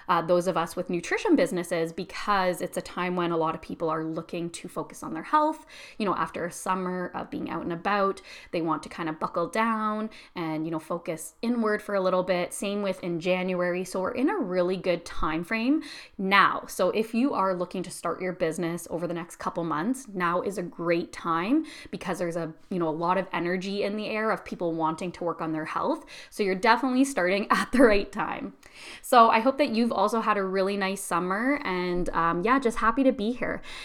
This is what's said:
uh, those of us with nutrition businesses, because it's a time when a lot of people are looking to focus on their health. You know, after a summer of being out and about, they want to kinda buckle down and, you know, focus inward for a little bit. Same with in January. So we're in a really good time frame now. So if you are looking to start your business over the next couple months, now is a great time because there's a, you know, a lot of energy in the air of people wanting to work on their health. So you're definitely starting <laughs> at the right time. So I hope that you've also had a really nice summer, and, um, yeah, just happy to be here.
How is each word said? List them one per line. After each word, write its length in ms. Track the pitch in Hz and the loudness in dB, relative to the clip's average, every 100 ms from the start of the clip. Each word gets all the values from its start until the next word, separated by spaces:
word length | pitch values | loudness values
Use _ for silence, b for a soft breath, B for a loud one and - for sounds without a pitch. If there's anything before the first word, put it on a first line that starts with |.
| - | 0
uh, 100 | 170 | 2
those 280 | 165 180 180 | 6 4 4
of 100 | 160 | 0
us 180 | 165 - | -2 -4
with 140 | 175 | -4
nutrition 460 | 175 - 440 440 302 | -4 -2 -2 4 4
businesses, 580 | 170 180 175 170 165 | 4 0 -2 -2 -2
because 640 | 165 170 - - 196 185 170 | -4 -8 -6 0 2 2 0
it's 160 | 180 180 | -4 -6
a 60 | |
time 340 | - 175 180 180 | -6 -4 -2 0
when 160 | 170 | 0
a 60 | 165 | 2
lot 160 | 160 | 0
of 80 | 160 | -2
people 260 | - - 160 | -8 -4 -2
are 160 | 160 | -2
looking 460 | 160 165 170 175 165 | -2 -6 -6 -6 -6
to 180 | - 175 | -8 -10
focus 360 | - - - | -8 -10 -10
on 100 | - | -8
their 80 | 160 | -8
health. 420 | - 302 302 302 - B B - | 2 4 4 0 -12 B B -4
You 80 | 196 | -2
know, 80 | - | 0
after 280 | 165 - | -2 -4
a 80 | 170 | -6
summer 600 | - 196 185 185 180 180 | -6 -4 -2 -2 -4 -6
of 160 | - - | -8 -8
being 220 | - - | -8 -6
out 100 | 220 | -6
and 100 | 175 | -4
about, 480 | 170 196 202 196 190 B B B | -4 0 2 0 -2 B B B
they 120 | 175 | -2
want 180 | 160 151 | 0 -2
to 80 | - | -4
kinda 240 | - 160 | -6 -6
buckle 340 | 156 175 180 170 | -4 -4 -2 -2
down 600 | 220 226 220 214 214 214 B B 180 | 0 0 0 -2 -2 -6 B B -6
and, 300 | 160 156 160 | -4 -2 -4
you 60 | |
know, 80 | 160 | -6
focus 560 | - 175 175 160 - - | -4 -6 -4 -8 -10 -6
inward 400 | 233 240 214 208 | -2 0 2 0
for 100 | 208 | 0
a 80 | 196 | 0
little 220 | 185 185 | 2 2
bit. 280 | 175 180 175 | 2 0 0
Same 300 | - 202 208 | -4 -4 -2
with 220 | 196 185 | -2 -4
in 160 | 175 170 | -4 -2
January. 640 | 180 185 185 180 175 180 185 | 0 0 2 0 0 0 -2
So 160 | 190 | -2
we're 100 | 185 | -2
in 160 | 233 294 | 0 0
a 120 | 415 | 0
really 380 | 190 180 180 185 | 0 2 2 0
good 280 | 180 170 - | 0 -2 -2
time 380 | - 165 160 | -2 0 0
frame 400 | 175 220 240 302 B B B - | -2 0 2 0 B B B -4
now. 460 | 190 196 180 - - | 4 6 6 2 -6
So 240 | - 185 | 0 2
if 240 | 208 220 | 2 0
you 180 | 226 277 - | 0 2 2
are 180 | 190 | 0
looking 300 | 175 175 190 | 0 -4 -4
to 80 | 170 | -8
start 300 | - 170 - | -6 -6 -4
your 120 | 185 | -4
business 540 | 180 165 165 165 170 - | -2 -2 0 -4 -4 -6
over 160 | 165 170 | -6 -4
the 80 | |
next 220 | 170 170 - | -4 -8 -8
couple 280 | 190 175 | -6 -4
months, 440 | 165 147 208 254 - | -2 -2 -2 -4 -6
now 300 | 190 170 180 | -2 0 0
is 160 | 202 190 | -2 -4
a 60 | |
great 500 | 175 - 170 170 - | -8 -4 0 0 -2
time 500 | - 170 165 196 311 311 B B | -6 -2 -2 2 0 0 B B
because 260 | 196 - 175 | -8 -6 -2
there's 200 | 175 170 | -2 -2
a, 140 | 160 - - | -6 -8 -6
you 80 | 185 | -2
know, 100 | 160 | 0
a 0 | |
lot 300 | 156 170 185 | 0 2 2
of 80 | 180 | 0
energy 520 | 170 170 185 196 202 | -4 -2 -2 -2 -2
in 120 | 202 214 | -2 -2
the 120 | 208 | -4
air 240 | 214 220 | -2 0
of 140 | 180 - | -2 -4
people 240 | 190 170 | -4 -2
wanting 400 | 165 160 160 180 | 0 0 0 -6
to 140 | - 170 | -4 -4
work 160 | 156 | -4
on 100 | 160 | -4
their 140 | 156 156 | -4 -4
health. 400 | - 196 320 - B B | -2 -2 -2 -6 B B
So 120 | - | -2
you're 140 | 196 190 | 0 4
definitely 480 | 226 254 262 254 | 4 4 4 2
starting 440 | 269 - 180 202 226 | 2 2 2 2 2
<laughs> 40 | |
at 180 | 196 208 | 0 2
the 100 | 240 | 8
right 260 | 233 202 - | 8 8 2
time. 440 | 214 202 - 196 - B B B B | -4 -4 -4 -8 -12 B B B B
So 280 | - 247 226 | 4 8 10
I 120 | 220 | 8
hope 160 | 247 277 | 4 2
that 120 | 269 | 2
you've 220 | 220 233 | 4 2
also 300 | - 208 226 | 2 2 2
had 160 | 220 208 | 2 0
a 60 | |
really 340 | 190 190 190 202 | 2 2 2 2
nice 240 | 190 196 | -2 -2
summer, 580 | - 175 180 202 262 285 190 | -2 -2 0 0 0 0 0
and, 420 | 180 180 180 - | -2 0 0 0
um, 320 | 170 165 175 | 2 2 2
yeah, 140 | 214 269 | 2 2
just 200 | 233 - | 2 2
happy 260 | 226 233 | 2 4
to 80 | 262 | 4
be 220 | 269 208 | 4 -4
here. 280 | 247 - - B B | -2 -4 -6 B B